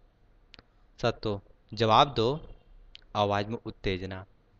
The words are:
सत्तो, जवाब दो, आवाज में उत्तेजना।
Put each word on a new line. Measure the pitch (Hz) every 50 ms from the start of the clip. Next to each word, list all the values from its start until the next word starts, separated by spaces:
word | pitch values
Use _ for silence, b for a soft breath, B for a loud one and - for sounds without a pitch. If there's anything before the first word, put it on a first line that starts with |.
| _ _ _ _ _ _ _ _ _ _ - - - _ _ _ _ _ _ -
सत्तो, | - 120 123 - - 110 101 98 - - - - _ -
जवाब | - 107 117 110 110 120 147 147 127
दो, | 117 110 117 139 165 - - - - - - - - - - - - - - -
आवाज | 104 104 101 101 101 104 104
में | 117 117 -
उत्तेजना। | 110 107 - - 104 95 90 92 95 95 92 95 - - _ _ _ _ -